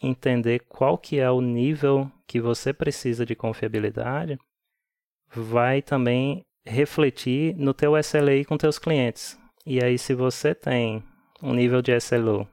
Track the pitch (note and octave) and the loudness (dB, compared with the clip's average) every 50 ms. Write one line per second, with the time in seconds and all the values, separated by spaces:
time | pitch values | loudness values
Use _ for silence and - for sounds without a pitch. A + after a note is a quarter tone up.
0 | - C3 B2+ - - C3+ B2 A#2+ A2+ A#2 A#2+ A#2+ - _ - - C3+ C#3 F3 - | -4 -4 -4 -2 -2 0 0 2 2 0 0 -2 -4 _ -4 0 0 0 0 -2
1 | - - D3+ C#3 C3 B2+ B2+ B2+ B2+ A#2+ A#2+ A#2+ B2 D3 D#3 C#3+ D3 C#3 C#3 C3+ | -4 -4 -2 0 2 2 2 2 0 0 0 0 0 0 0 0 2 2 2 2
2 | C3+ C3+ - _ _ - - A#2+ A#2 A#2+ A#2 - - C3+ C#3 - D#3+ D3+ - - | 0 -4 -10 _ _ -6 -4 -2 0 0 -2 -2 -2 -4 -4 -2 -4 -4 -4 -4
3 | - B2 A#2 A#2 A#2+ A2 A2+ - - A2+ A2 - - A2+ A2+ A2 G#2+ G#2 G#2+ - | -4 -4 -2 -2 -4 -4 -4 -4 -4 -4 -4 -4 -4 -4 -2 -2 -2 -2 -4 -4
4 | - A#2+ C3+ D3+ F3 D#3+ C#3 - - _ _ _ _ _ _ _ _ _ _ _ | -4 -4 -4 -4 -4 -6 -8 -10 -12 _ _ _ _ _ _ _ _ _ _ _
5 | _ _ _ _ _ _ - A#2 A2+ A2 A#2 A#2+ A#2+ B2+ C3+ C#3 - - D3 C3 | _ _ _ _ _ _ -12 -10 -4 0 2 2 4 4 2 0 0 0 0 0
6 | B2 A#2+ B2 B2+ C3 C#3+ D3 F#3 - _ _ _ _ - G#2+ B2+ D3 - - D#3+ | 2 2 2 2 0 -2 -4 -6 -10 _ _ _ _ -4 0 0 0 0 2 2
7 | D3+ C3 - - - B2+ B2+ C#3 D#3 D#3+ F#3+ E3 C#3 C3+ C3+ - D3+ D3 D3+ D#3 | 2 2 0 -2 -4 -2 0 0 0 -2 -2 0 0 0 0 2 2 4 4 2
8 | D3 - - D3+ C#3+ C#3 C#3 C#3 C#3+ - D#3+ D3+ - D#3 D3 - - E3 D#3 C#3 | 2 0 0 2 4 4 4 2 2 0 -2 0 0 0 0 -2 -2 0 0 2
9 | B2 A#2 - - - - - - - _ _ _ _ D3+ C3 B2+ B2 B2 B2 A#2+ | 0 0 -2 -6 -12 -16 -16 -20 -20 _ _ _ _ -4 -2 0 2 2 0 0
10 | - - C3 B2 B2+ B2+ - - - D3 E3+ - - C3+ C3 A#2+ A#2 A2+ A2 A2 | 0 -2 -2 0 0 0 0 0 -2 -2 -2 -2 -2 -2 0 0 0 -2 -4 -6
11 | - - _ _ _ _ _ _ D#3+ C3+ B2 B2 B2 B2 B2+ B2+ B2 B2+ B2 A#2 | -10 -14 _ _ _ _ _ _ -4 -2 2 2 2 4 2 2 2 2 2 0
12 | - - B2 A#2 A2+ A2+ G#2 G2+ G#2 - | 0 0 0 0 2 2 0 0 -4 -8